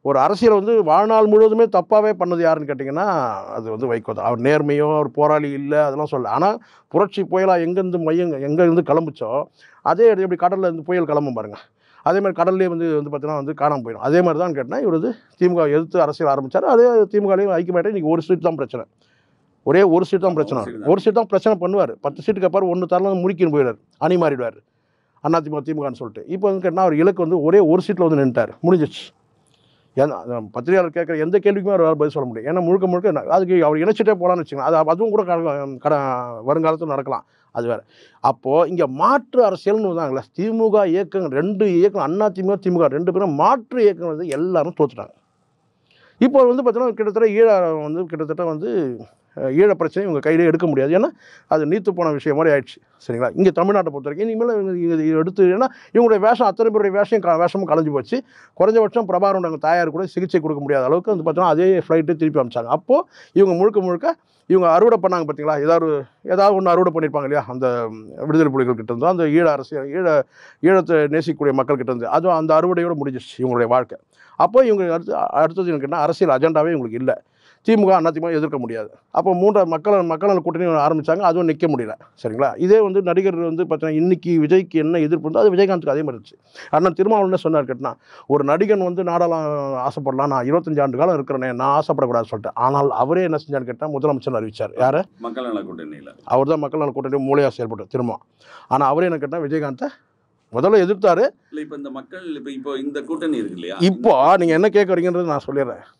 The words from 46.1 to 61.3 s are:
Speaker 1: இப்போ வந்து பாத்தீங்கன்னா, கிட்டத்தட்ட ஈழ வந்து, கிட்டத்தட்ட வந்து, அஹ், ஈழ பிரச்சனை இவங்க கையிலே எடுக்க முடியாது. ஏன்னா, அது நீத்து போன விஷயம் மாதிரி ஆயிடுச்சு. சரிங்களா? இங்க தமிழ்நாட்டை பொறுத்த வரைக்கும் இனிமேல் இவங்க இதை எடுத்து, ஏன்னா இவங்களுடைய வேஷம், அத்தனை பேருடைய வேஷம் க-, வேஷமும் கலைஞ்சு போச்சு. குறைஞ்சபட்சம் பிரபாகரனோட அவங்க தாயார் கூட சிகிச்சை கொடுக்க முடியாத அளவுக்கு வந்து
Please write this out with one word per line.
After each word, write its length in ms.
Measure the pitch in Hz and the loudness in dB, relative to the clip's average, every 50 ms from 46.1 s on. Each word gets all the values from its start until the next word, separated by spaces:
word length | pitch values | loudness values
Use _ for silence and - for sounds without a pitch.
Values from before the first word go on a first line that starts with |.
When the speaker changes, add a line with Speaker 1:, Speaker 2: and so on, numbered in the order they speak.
| _ _ | _ _
Speaker 1:
இப்போ 260 | 226 262 277 277 262 | 0 2 4 4 4
வந்து 180 | 247 247 262 269 | 4 4 2 0
பாத்தீங்கன்னா, 300 | 240 214 233 254 247 220 | 0 0 0 -2 -2 -2
கிட்டத்தட்ட 360 | - 220 208 196 220 226 220 | -2 -4 -2 0 2 2 2
ஈழ 540 | 202 208 226 226 208 190 180 165 160 156 151 | 4 4 4 6 6 4 2 0 0 -2 -4
வந்து, 220 | 151 151 170 185 | -6 -6 -6 -6
கிட்டத்தட்ட 400 | 160 170 156 156 151 160 151 180 | -6 -6 -8 -6 -6 -4 -4 -4
வந்து, 540 | 170 160 151 160 233 233 202 160 131 123 110 113 - _ _ _ _ _ | -4 -4 -6 -6 -4 -4 -2 -2 -4 -6 -8 -14 -18 _ _ _ _ _
அஹ், 20 | - | -6
ஈழ 320 | 139 135 131 151 196 208 196 | -6 -2 2 4 4 4 4
பிரச்சனை 340 | 160 170 156 - 190 202 202 | 2 -2 -4 -2 -4 -4 -2
இவங்க 100 | 165 143 | -4 -2
கையிலே 260 | 131 156 160 165 175 | 0 2 2 4 4
எடுக்க 220 | 165 156 165 175 | 4 2 2 0
முடியாது. 320 | 170 147 135 131 143 165 190 | 0 0 0 0 2 2 2
ஏன்னா, 100 | 226 330 320 _ _ - - - _ | 0 0 -4 _ _ -20 -20 -20 _
அது 200 | _ 156 156 156 | _ -2 0 0
நீத்து 240 | 147 165 220 185 214 | 0 -2 -2 -2 -2
போன 200 | 185 170 175 160 | -2 0 -2 -2
விஷயம் 260 | 151 139 - 156 143 143 | -2 -2 -2 -2 0 2
மாதிரி 180 | 160 165 147 | 2 4 2
ஆயிடுச்சு. 220 | 143 127 - - - _ _ _ _ _ | 2 0 -4 -16 -20 _ _ _ _ _
சரிங்களா? 240 | - 123 117 123 123 - | -8 -4 -2 -2 -2 0
இங்க 160 | - 185 190 | 2 2 2
தமிழ்நாட்டை 400 | 165 165 170 190 202 202 180 165 | 2 2 0 2 2 2 0 -2
பொறுத்த 100 | 143 143 135 | -6 -8 -10
வரைக்கும் 260 | 147 143 156 208 226 | -10 -6 -4 -4 -4
இனிமேல் 320 | 226 220 233 240 233 208 | -2 -2 -2 0 0 -2
இவங்க 340 | 196 190 185 175 170 170 170 | -2 -2 -4 -2 -2 0 0
இதை 140 | 160 156 156 | 0 0 0
எடுத்து, 380 | 160 156 160 180 185 196 190 | 0 0 0 -2 2 2 4
ஏன்னா 180 | 180 180 202 254 262 - - - - _ | 4 4 2 0 -2 -2 -8 -20 -2 _
இவங்களுடைய 260 | 214 240 233 220 202 | 4 4 4 4 4
வேஷம், 280 | 185 220 240 220 247 | 4 2 2 4 2
அத்தனை 260 | 208 180 - 233 226 208 | 0 2 2 0 2 2
பேருடைய 240 | 220 214 202 185 | 2 0 2 2
வேஷம் 240 | 202 202 190 233 220 | 0 0 2 0 0
க-, 160 | - 226 226 | 2 2 2
வேஷமும் 320 | 208 170 175 - 196 196 160 | 2 2 0 0 -2 -2 0
கலைஞ்சு 240 | 151 160 160 151 147 | 0 0 0 0 -2
போச்சு. 300 | 139 120 - - 262 262 _ _ - - _ _ - | -4 -4 -4 -6 -6 -6 _ _ -20 -20 _ _ 0
குறைஞ்சபட்சம் 480 | 180 202 220 226 220 208 - 240 233 - | 2 4 4 4 2 2 0 -2 -2 0
பிரபாகரனோட 380 | 185 180 190 196 196 190 180 | 0 0 2 2 0 0 -2
அவங்க 100 | 170 160 | -4 -6
தாயார் 340 | 151 151 156 165 175 175 160 | -2 0 0 2 2 0 -2
கூட 160 | 143 165 190 | -2 -6 -8
சிகிச்சை 340 | 185 - - 180 185 - 180 | -6 -6 -6 -6 -2 -2 -2
கொடுக்க 220 | 147 160 156 143 143 | -2 -2 -6 -4 -2
முடியாத 240 | 139 143 139 131 | 0 0 0 2
அளவுக்கு 300 | 127 151 175 180 - 214 | 2 0 0 0 -2 -2
வந்து 160 | 180 156 165 | -2 -2 -2